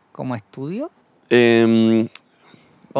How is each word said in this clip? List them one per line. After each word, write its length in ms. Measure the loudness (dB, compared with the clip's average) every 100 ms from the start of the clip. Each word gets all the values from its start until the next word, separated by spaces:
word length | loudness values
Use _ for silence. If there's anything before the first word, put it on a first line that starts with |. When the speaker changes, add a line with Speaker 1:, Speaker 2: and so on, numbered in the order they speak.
| _
Speaker 1:
como 240 | -14 -10 -10
estudio? 560 | -14 -14 -12 -10 -12 _ _ _ -2
Speaker 2:
Em, 800 | 2 4 4 2 2 2 0 -2 -10 _ _ _ _ _ _
Speaker 1:
¿O 80 | _